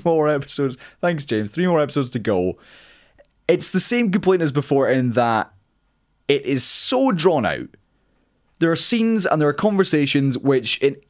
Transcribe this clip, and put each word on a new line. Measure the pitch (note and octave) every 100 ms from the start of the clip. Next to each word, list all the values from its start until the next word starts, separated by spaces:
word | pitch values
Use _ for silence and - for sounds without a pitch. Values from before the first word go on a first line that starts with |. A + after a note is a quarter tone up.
more | F3 D#3+ D3+
episodes. | D3 C#3+ - C3+ B2+ - _
Thanks, | F3 D#3+
James. | C#3 A2 G#2
Three | D#3+ F3+
more | E3
episodes | C#3+ C#3+ B2
to | B2
go. | G#2 F#2+ F2+ - - - - _ _ _ _ _ -
It's | F3 -
the | F#3
same | - A#3+ A3+
complaint | F3+ F3+ F#3
as | D#3+
before | C3+ - C#3 A#2+
in | C3 B2+
that | A2+ A#2 A2 - _ _ _ _ _ _ _ -
it | C#3
is | - C3+
so | - - - C4 C4+
drawn | F3+ F3 D3+
out. | F#2+ C2 - _ _ _ _ _ _ _ _ -
There | E3
are |
scenes | D#3+ - A#3 A3+ A3
and | F#3 D#3
there | D3
are |
conversations | D3 G#3 G3 F3+ D3+ C#3 C#3+ C#3 B2
which | C3+ C3+ G#2+ -
in | C#3 C#3